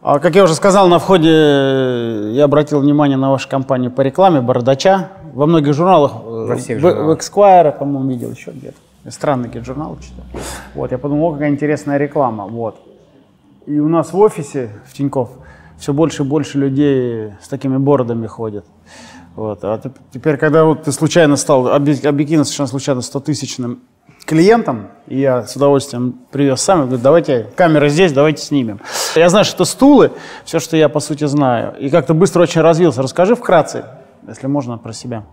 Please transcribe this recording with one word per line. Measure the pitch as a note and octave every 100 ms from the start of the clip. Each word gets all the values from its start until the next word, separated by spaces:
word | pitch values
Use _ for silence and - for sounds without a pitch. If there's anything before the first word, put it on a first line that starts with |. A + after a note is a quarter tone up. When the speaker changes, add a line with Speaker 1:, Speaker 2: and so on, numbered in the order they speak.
Speaker 1:
А, | - C#3+
как | D#3+
я | E3
уже | F#3+
сказал | D#3+ G3+ F#3+ F#3+
на | F3
входе, | - F#3+ D#3+ D#3+ D3+ C#3+ C3+ C3+ C3 B2 A#2 A2+ G#2+
я | A#2
обратил | D3 C#3+ D3+ D3
внимание | C#3 D3 D3 C3+
на | C3+
вашу | C3+ C3
компанию | C3+ C3 C3 C3
по | B2+
рекламе | C3+ C3 F#3+ D#3
«Бородача». | A#2+ B2 A#2+ C3+ F#3+ G3 E3+ - -
Во | B2+ D3
многих | E3+ C#3+
журналах, | C#3+ F3+ F3+ C#3 A2
э, | A2+ A2+ A2
Speaker 2:
Во | B2
всех | B2+ A#2+
Speaker 1:
в, |
Speaker 2:
журналах. | D#3+ G#2+ D3+ D#3
Speaker 1:
в |
Esquire, | - - G3+ F#3 D#3 C#3
по-моему, | C#3+ C#3 C3+
видел | B2+ A#2
ещё | A#2 -
где-то. | D3 - - _ _ -
Странные | - D3 C3+ A#2+
какие-то | A#2+ A#2
журналы | C3 D#3 B2
читал. | - - - - - - -
Вот, | C#3+ C3
я | B2+
подумал: | C#3+ D3 E3
«О, |
какая | D3 D3
интересная | C#3+ D3 D3 D3 C#3+
реклама». | C#3+ D3 C3 A2 G2
Вот. | A#2 A2+ - _ - _ _ _ _ _ _ -
И | D3
у | D3+
нас | E3 D3+
в | F3+
офисе, | G#3+ - C#3+ C#3+ A#2+ G#2 -
в |
Тинькофф, | - C#3 C#3 A#2 - - - - -
всё | -
больше | C#3+ D#3+ -
и | C#3
больше | D3+ C#3 C#3
людей | C#3 C3+ D3 C3+ B2 A#2 G#2+ G2+
с | -
такими | C#3 C#3 C3
бородами | C#3 C#3+ A#2+ A#2 A2+
ходят. | - A2+ G#2 - _ _ - - - - -
Вот. | A2 G2+
А | F#2+ G#2+
теп-, | C3+ B2+ _
теперь, | C3 D3+ C#3
когда | D#3 D3+
вот | D#3+ D#3
ты | D3+
случайно | C3+ D#3 F3 D#3 C#3
стал, | - C#3 B2+
объ-, | C3 C#3+ C#3+ C#3
объективно | C#3+ C#3+ D#3+
совершенно | C3+ - C#3
случайно, | C3+ C3 C3
сто | A#2+ C#3+
тысячным | C3+ D3 C3 - B2 B2 _ _ _ _ -
клиентом, | D#3 F3+ A#3 G#3+ A#2+ G2+ - -
и | B2+
я | C#3 B2
с | A2 -
удовольствием | C#3+ C#3 - B2 B2 A#2+ -
привёз | C3 C#3+ B2+
сам, | - F#3
я | C3
говорю: | B2+
«Давайте, | B2+ E3 E3 B2+ A2 -
камера | F3 D3+ C#3+
здесь, | D3 F#3+
давайте | C3+ D3+ D3
снимем». | - D3 A#2 G2+ - - - -
Я | E3+
знаю, | F#3+
что | F#3 -
это | F3+
стулы, | - C4+ C#4+ D3+ - - -
всё, | - -
что | - D#3+
я, | D3+
по | D3+
сути, | - D3 D3
знаю, | C#3+ C3+ A#2+ G#2+ -
и | C3+
как-то | D#3+ -
быстро | D#3+ F#3 F3
очень | E3+ E3+
развился. | D#3+ E3 F3 A#2
Расскажи | C3 - F#3
вкратце, | A#3+ - F3 C#3+ A#2+ - - - _ -
если | G#2+ C3+
можно, | C#3+ B2 A#2
про | A#2
себя. | A2 B2+ A#2 G#2